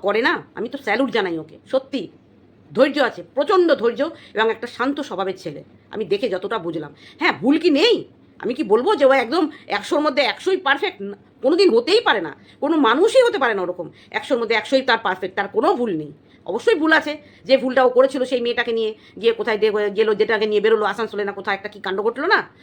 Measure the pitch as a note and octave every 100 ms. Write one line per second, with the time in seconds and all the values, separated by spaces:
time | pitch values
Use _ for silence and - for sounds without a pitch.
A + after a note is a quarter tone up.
0 | G3 G#3 C#4 E4 - - A3 C#4 - B3+
1 | C4+ A3 F#3+ E3 D#3 - - C4 C4 C4+
2 | E3 - _ _ _ _ - D3+ C#4+ C#4
3 | A#3+ - E3+ - C#4+ F#4+ E4+ C4+ A3+ A#3
4 | D4+ E4 - - A3+ A3 A#3+ - B3+ C#4
5 | F#3 F#3+ G3 F#3 E3 D3 - - _ -
6 | F#3+ G3 A#3+ F3+ G3+ A3+ E3+ D#3+ D3 -
7 | - - D#4+ D#3 G3+ D4+ F4 C#4+ A4 E4+
8 | - _ _ - G#3 B3+ A3 G#3+ D4 G#4+
9 | C#4 C4+ A#3 D#4+ D#4 - - G3+ G3 E4
10 | D4+ C4 B3 G3 - F#4+ C#4 C4+ F#4 -
11 | G3 G3+ _ _ B3 E4+ G4 A3+ A#3+ G#4
12 | - A3+ E3 - - - D4 D#4+ A#3+ B3
13 | G4+ C5 A#4+ G#4+ B3 G3+ F3+ F3+ D#3 -
14 | - A3 - B3+ A3+ A3+ G#3+ C4+ C4 A#3
15 | - F#3 F#3+ - G3 G#3+ D4 G4+ A#3+ E3
16 | D3 - _ _ - F#3+ - F#4+ D#4 D#4
17 | D4+ D4+ - - F3 C4 B3+ B3+ B3+ A#3+
18 | C4+ C4+ B3 B3+ A#3+ A#3+ A#3+ A3+ A3 G#3+
19 | - - A3+ - G#3 G3+ G#3+ G#3 G#3 G3
20 | A3 G#3 A3 A3+ G#3+ G#3 G#3 A3 G#3+ G#3
21 | A3 G3+ G3+ G3 G3 G3 G#3 G3+ F#3+ F#3+
22 | G#3 A#3 D#4+ G#4 - -